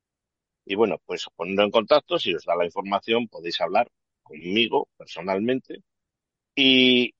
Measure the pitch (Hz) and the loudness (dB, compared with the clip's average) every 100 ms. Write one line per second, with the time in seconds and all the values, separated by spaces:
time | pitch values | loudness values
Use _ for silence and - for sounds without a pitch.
0 | _ _ _ _ _ _ - 98 110 78 | _ _ _ _ _ _ -6 0 0 -2
1 | - 87 - - 92 98 104 113 107 151 | -8 -10 -10 -10 -4 0 2 0 2 0
2 | - 170 107 80 - 95 87 101 95 101 | 2 -4 -2 -4 -2 -2 -2 -4 -4 -4
3 | - 117 117 85 85 - 85 101 123 _ | -2 -2 -2 -8 -8 -4 -2 0 -2 _
4 | _ _ _ 78 85 104 113 143 - - | _ _ _ -12 -4 -2 0 -2 -4 -12
5 | 82 82 90 95 113 131 - - _ _ | -16 -10 -4 -2 -2 -4 -6 -18 _ _
6 | _ _ _ _ _ - 135 131 127 123 | _ _ _ _ _ 2 4 6 6 4
7 | 120 | 2